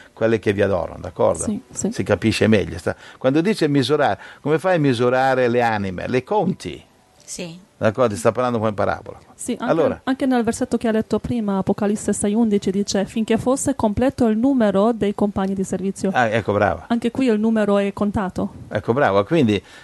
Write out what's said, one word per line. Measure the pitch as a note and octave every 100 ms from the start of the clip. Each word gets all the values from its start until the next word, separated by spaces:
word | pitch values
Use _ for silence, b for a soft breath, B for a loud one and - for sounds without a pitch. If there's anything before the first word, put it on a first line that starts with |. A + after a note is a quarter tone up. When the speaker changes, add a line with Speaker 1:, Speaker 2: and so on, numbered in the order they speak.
| B
Speaker 1:
quelle | - A2+ A2+
che | A2
vi | G2+
adorano", | G2 F2+ D#2+ D#2+
d'accordo? | F2 - G#2+ E2
Speaker 2:
Sì, | - G3+ -
sì. | - F#3
Speaker 1:
Si | A#3
capisce | G2 G2+ A2 - G#2+
meglio. | G#2+ E2+ E2+
Sta, | - - B B
quando | C3 D3
dice | F3+ F#3+ D#3
misurare, | C#3+ A#2+ D3 B2+ F#2+ B B
come | C#3+ D#3
fai | F#3 F3
a |
misurare | C#3+ A#2 B2 B2+ C3 B2+ B2
le | B2
anime? | A#2 A2 G2 F2 F2+
Le | B2
conti. | - G#3+ F3+ - F2 C#2 - _ _ _
Speaker 3:
Sì. | - - F3 F3 - -
Speaker 1:
D'accordo? | G#2+ A#2 B2 G2+
Sta | A#2
parlando | G#2+ B2 A#2
come | A2
parabola. | G2+ F#2+ F2 - - - -
Speaker 2:
Sì, | -
anche, | A#3+ A#3
Speaker 1:
Allora. | E3 B2+ -
Speaker 2:
anche | - C4 C4+
nel | B3
versetto | A3 - B3+ A#3+
che | A3+
ha |
letto | A3 - G#3+
prima, | - A#3+ G#3 F#3+
Apocalisse | F#3 G3 G#3 G#3+ -
sei | G#3 G#3
undici, | G#3+ A3+ G3+ G3+
dice, | G3 G3+ G3+
"Finché | G3 A3+ G#3+ A3
fosse | B3+ C4+ - C4
completo | A3 G#3 B3+ - A#3
il | G#3+
numero | C4 C4 G#3+ F#3+ A3
dei | A3+ G3+
compagni | G3+ G#3 G3 F#3+
di | F#3+
servizio." | F#3 F3 F#3+ - F#3+
Speaker 1:
Ah, | F3+ A2+
ecco, | A2+ G#2
brava. | G2+ G2+ D#2+ -
Speaker 2:
Anche | A#3 A#3
qui | - C4
il | G#3+
numero | A3 A3 G3+ G3+
è | G3+
contato. | - G#3 A3+ F#3+ F#3 F#3+ - -
Speaker 1:
Ecco, | G2+ -
brava. | A#2+ B2 G2
Quindi | G2+ E3 A#2 G2+ B B